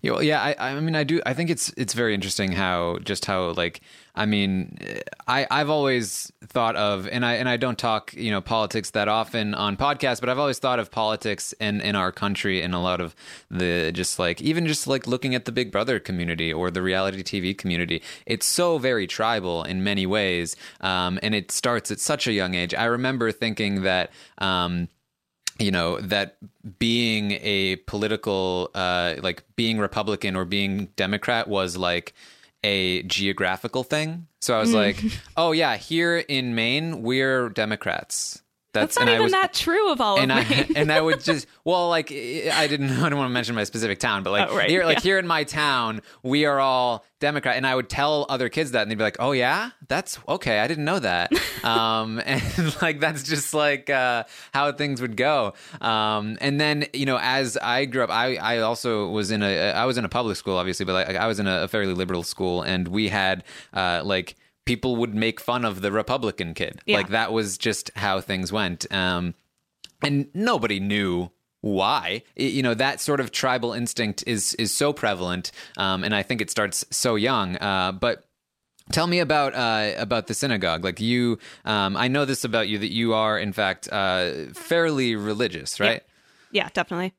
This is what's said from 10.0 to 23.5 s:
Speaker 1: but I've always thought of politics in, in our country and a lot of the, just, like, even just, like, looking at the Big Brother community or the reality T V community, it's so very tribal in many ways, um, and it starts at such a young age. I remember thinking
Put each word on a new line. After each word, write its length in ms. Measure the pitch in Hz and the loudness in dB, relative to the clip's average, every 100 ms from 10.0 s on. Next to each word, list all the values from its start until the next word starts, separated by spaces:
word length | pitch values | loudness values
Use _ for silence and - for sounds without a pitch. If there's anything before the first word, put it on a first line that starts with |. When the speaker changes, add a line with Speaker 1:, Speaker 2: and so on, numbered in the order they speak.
| 139 120 | 0 0
Speaker 1:
but 80 | 123 | 0
I've 100 | 127 | 0
always 200 | 147 127 | 0 0
thought 200 | 135 123 | 0 0
of 100 | 104 | -2
politics 640 | - 107 110 113 101 - - | -2 0 0 -2 -4 -6 -4
in, 220 | 107 104 | -2 0
in 160 | 101 101 | 0 0
our 160 | 92 | 0
country 480 | - 101 98 101 92 | 0 -2 -2 0 0
and 120 | 85 | 0
a 60 | 90 | 0
lot 220 | 90 90 | 0 0
of 120 | 85 - - - _ | -2 -8 -20 -20 _
the, 400 | 90 90 87 80 | -2 2 2 0
just, 260 | 87 90 - | -2 -4 0
like, 220 | 90 85 | -2 0
even 260 | 143 160 165 | 0 0 0
just, 200 | 151 - | -2 0
like, 180 | 135 123 | -2 0
looking 300 | 123 135 127 | -2 -2 -2
at 80 | |
the 80 | - | -2
Big 180 | 117 117 | -2 -2
Brother 300 | 98 117 113 | -2 0 -2
community 540 | - 90 85 82 82 | -2 -4 -2 -2 -2
or 180 | 80 90 | 0 -2
the 100 | 87 | -2
reality 400 | 92 92 95 95 | 0 0 0 -2
T 200 | 90 101 | -6 -2
V 120 | 90 | -2
community, 480 | 98 92 87 87 82 - - - | -2 -2 -2 0 -2 -6 -18 -6
it's 200 | - - | -2 0
so 320 | - 175 165 | 2 2 2
very 280 | 127 120 92 | 0 0 -2
tribal 580 | - 110 113 92 85 | -2 0 0 0 -2
in 200 | 82 92 | -2 -2
many 220 | 98 101 92 | 0 0 0
ways, 500 | 107 98 87 85 - - - | 2 2 0 -2 -6 -14 -6
um, 400 | 95 92 90 92 | -2 0 0 -2
and 140 | 110 107 | -2 -2
it 160 | 90 | -2
starts 400 | - 127 120 - | -2 0 0 -2
at 80 | 101 | -6
such 260 | - 147 - | -2 -2 0
a 60 | |
young 220 | 104 92 90 | 0 0 0
age. 180 | 87 | -2
I 120 | 85 117 | 0 0
remember 480 | 120 131 131 113 | 0 0 0 0
thinking 480 | 104 113 | 0 -4